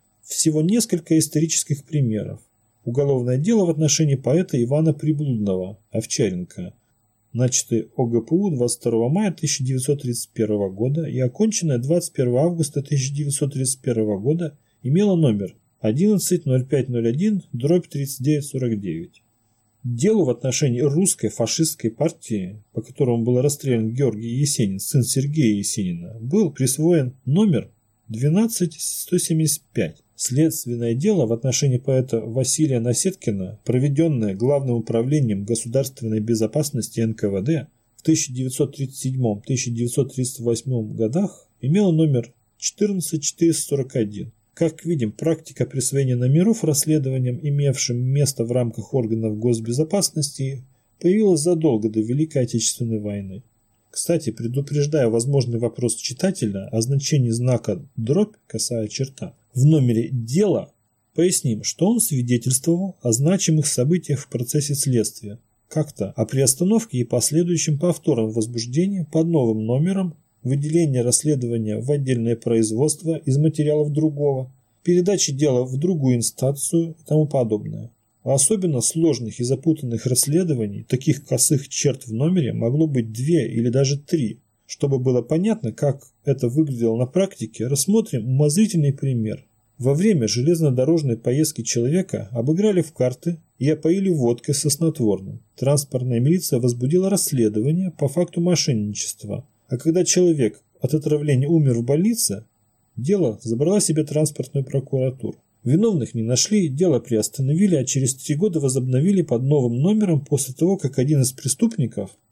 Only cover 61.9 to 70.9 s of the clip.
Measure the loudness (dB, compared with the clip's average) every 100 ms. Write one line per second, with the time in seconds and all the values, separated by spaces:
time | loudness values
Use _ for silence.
61.9 | 2 0 -2 0 0 0 -2 0 -2 -2
62.9 | -4 -2 2 2 2 2 0 0 0 0
63.9 | 0 -2 -6 -4 -8 -2 -2 -2 -2 0
64.9 | 0 0 -6 -16 -16 _ _ _ -6 -4
65.9 | -6 -6 -4 -2 2 0 2 2 2 0
66.9 | -4 -2 0 0 0 0 0 0 0 0
67.9 | 0 0 2 0 -2 -2 -4 -2 0 0
68.9 | -2 -2 0 2 2 2 0 0 0 0
69.9 | 0 -4 -6 _ _ -4 -2 0 2 2